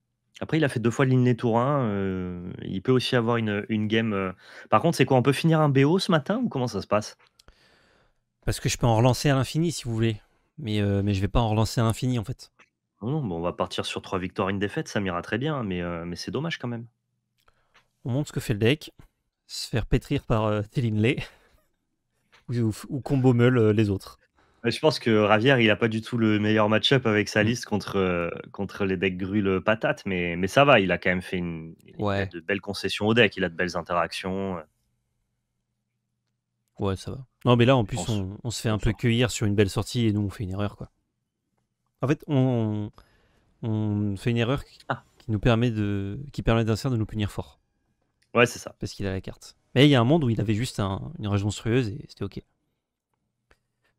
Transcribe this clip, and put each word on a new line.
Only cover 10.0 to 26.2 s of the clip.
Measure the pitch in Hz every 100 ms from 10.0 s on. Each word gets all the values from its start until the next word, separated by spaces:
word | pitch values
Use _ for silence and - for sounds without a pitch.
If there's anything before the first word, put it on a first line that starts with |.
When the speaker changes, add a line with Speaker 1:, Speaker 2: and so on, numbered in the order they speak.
| 113 107 _ _ _ -
Speaker 2:
Mais, | 110 107
euh, | 101 101
mais | 101
je | 95
vais | 101
pas | 127
en | 113
relancer | 107 107 -
à |
l'infini, | 113 - 127 123
en |
fait. | 101 - - _ _ _ _ _
Speaker 1:
Non, | 110
non, | 156
bon, | 113 85
on |
va | 85
partir | 82 90 - -
sur | -
trois | - 95
victoires, | 92 - 95
une | 98
défaite, | 101 160 156
ça | 110
m'ira | 95 87
très | - 107
bien, | 151 143
mais, | 104 90
euh, | 87 85
mais | 85
c'est | 85 -
dommage | 120 165 -
quand | 120
même. | 117 117 _ _ _ _ _ _ _ _ _ _ _
Speaker 2:
On | 127
montre | 123 151
ce |
que | -
fait | -
le | 104
deck, | 113 151 - - - _ _ _ -
se | - -
faire | 120
pétrir | - 131 - 139
par, | - 110
euh, | 107 104
tes | 104 -
Linley, | 117 107 113 - - _ _ _ _ _
<laughs> | _ _ _ _ _ _ -
ou, |
ou, | 120 110 - -
ou | 143
combo | - 139 127
meul, | 120 120 127
euh, | 107
les | 107 104
autres. | 95 - - _ _ _ _
Speaker 1:
Mais | 117
je | -
pense | 156 -
que | 117
Ravière, | 107 104 107 127 131
il | 110
a | 101
pas | 117
du | 110
tout | -
le | 120